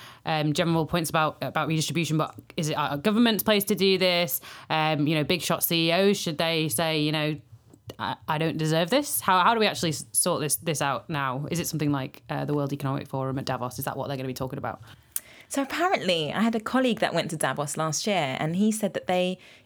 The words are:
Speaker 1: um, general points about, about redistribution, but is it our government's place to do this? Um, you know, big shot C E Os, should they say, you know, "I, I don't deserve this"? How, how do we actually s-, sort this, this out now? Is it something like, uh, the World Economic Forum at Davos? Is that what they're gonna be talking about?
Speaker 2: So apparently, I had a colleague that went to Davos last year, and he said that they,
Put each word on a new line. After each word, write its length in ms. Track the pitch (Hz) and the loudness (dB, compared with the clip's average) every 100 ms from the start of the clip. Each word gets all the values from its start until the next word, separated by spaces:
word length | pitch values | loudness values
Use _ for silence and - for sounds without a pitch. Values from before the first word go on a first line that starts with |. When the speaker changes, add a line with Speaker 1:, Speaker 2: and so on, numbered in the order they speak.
| - - - | -20 -10 -4
Speaker 1:
um, 260 | 156 151 | 0 0
general 320 | 147 170 165 156 | 2 2 2 0
points 220 | 175 156 | -2 0
about, 300 | 160 156 - | 0 0 -2
about 280 | 135 160 151 | -6 -4 -2
redistribution, 500 | 160 147 147 156 156 | -2 0 -2 0 0
but 160 | 147 - - - | 0 -6 -14 -6
is 120 | 151 | -4
it 60 | 147 | -2
our 200 | 147 143 | -2 0
government's 440 | 214 214 240 202 | 2 4 4 4
place 220 | 220 208 | 2 2
to 100 | 196 | 2
do 220 | 196 190 185 | 2 4 4
this? 440 | 180 175 175 - - - - | 4 2 0 -4 -10 -14 -4
Um, 380 | 156 156 151 147 | 0 2 2 2
you 80 | |
know, 100 | 160 | 2
big 160 | 143 180 | 2 0
shot 220 | - 156 | 0 0
C 240 | - 165 165 | 0 2 2
E 40 | |
Os, 240 | 175 196 202 | 4 4 2
should 180 | 180 151 | -2 -2
they 300 | 165 165 156 | 0 0 0
say, 320 | - 165 160 | 0 0 0
you 120 | 151 | 0
know, 240 | 156 151 151 - - _ - - - | 0 -2 -4 -10 -20 _ -20 -16 -8
"I, 180 | 110 131 - | -6 -6 -4
I 100 | 156 | -2
don't 200 | 160 156 | 0 0
deserve 320 | 156 160 175 | 0 2 2
this"? 300 | 269 285 - | 0 0 -2
How, 180 | - 185 | 2 4
how 140 | 185 | 6
do 60 | 233 | 4
we 60 | 208 | 2
actually 240 | 127 165 | 2 -2
s-, 140 | - - | -2 -4
sort 280 | - 180 147 | 0 2 2
this, 160 | 147 - | 0 -2
this 260 | 165 147 | -2 -2
out 260 | 143 127 - | 0 -2 -4
now? 380 | 151 135 127 147 | -2 -2 -2 -4
Is 100 | 170 | -4
it 60 | 175 | -2
something 240 | 156 151 | -2 0
like, 300 | 139 131 - - | 0 -2 -10 -8
uh, 160 | 143 | -4
the 80 | 143 | -2
World 200 | 147 143 | -2 -2
Economic 360 | 143 135 139 135 | -2 -2 -4 -4
Forum 300 | 135 131 131 | -4 -4 -4
at 60 | - | -4
Davos? 320 | 127 123 - | -4 -4 -6
Is 60 | - | -8
that 100 | 123 | -6
what 120 | 131 | -6
they're 80 | 135 | -6
gonna 100 | 131 | -6
be 80 | |
talking 240 | 123 131 113 | -6 -6 -6
about? 220 | 113 - - - _ - - - - | -8 -10 -14 -20 _ -10 -10 -20 -8
Speaker 2:
So 140 | 277 | -4
apparently, 680 | 269 302 359 381 185 165 147 | -4 0 0 2 2 0 0
I 80 | - | 2
had 140 | 226 226 | 2 0
a 40 | |
colleague 380 | - 254 254 208 | 0 2 2 2
that 160 | - | 0
went 160 | 165 143 | 0 -2
to 60 | 156 | 0
Davos 400 | 131 135 139 - | -2 0 -2 -2
last 280 | 160 151 | -2 -2
year, 320 | 220 190 139 131 | 0 0 0 0
and 160 | 156 175 | -2 2
he 160 | 214 | 2
said 220 | 214 196 | 2 -2
that 120 | - - | -2 0
they, 320 | 180 180 185 - - | 0 2 -2 -10 -20